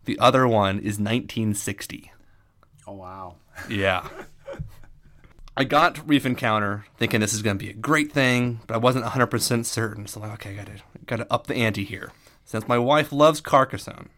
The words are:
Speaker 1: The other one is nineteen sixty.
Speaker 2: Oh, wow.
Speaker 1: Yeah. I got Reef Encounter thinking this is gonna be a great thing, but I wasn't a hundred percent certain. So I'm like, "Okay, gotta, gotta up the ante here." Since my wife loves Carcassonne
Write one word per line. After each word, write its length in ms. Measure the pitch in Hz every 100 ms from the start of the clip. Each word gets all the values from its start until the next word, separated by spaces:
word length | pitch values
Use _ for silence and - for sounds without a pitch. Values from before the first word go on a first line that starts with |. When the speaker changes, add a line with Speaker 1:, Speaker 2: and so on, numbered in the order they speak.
| -
Speaker 1:
The 140 | -
other 280 | 123 131 127
one 320 | 110 98 101
is 200 | 110 104
nineteen 540 | 104 120 - - 107
sixty. 580 | 101 - 98 - - - - - - _ _ _ _ -
Speaker 2:
Oh, 60 |
wow. 420 | 101 90 95 92 85 _ - -
Speaker 1:
Yeah. 380 | 107 95 90 - - - - - - - - - - - - - - - -
I 80 |
got 440 | 135 143 170 147 143
Reef 180 | 143 131
Encounter 600 | 120 120 107 104 104 - _
thinking 220 | 117 117
this 140 | 107
is 80 | 107
gonna 180 | 107 98
be 100 | 104
a 40 |
great 380 | 110 135 151 151
thing, 480 | 147 131 123 123 117 -
but 60 |
I 40 | 113
wasn't 280 | 123 127 113
a 40 |
hundred 180 | 131 120
percent 380 | 117 - 120 120
certain. 420 | - 110 104 104
So 140 | 107
I'm 80 | 107
like, 160 | 107 101
"Okay, 100 | 101
gotta, 160 | 98 107 - - -
gotta 220 | 113 -
up 160 | 120 -
the 80 | -
ante 280 | 113 101
here." 280 | 101 113 - - - _ -
Since 220 | 110 107
my 100 | 120
wife 340 | 120 147 151
loves 260 | 143 151 151
Carcassonne 680 | - 139 131 98 - 92 -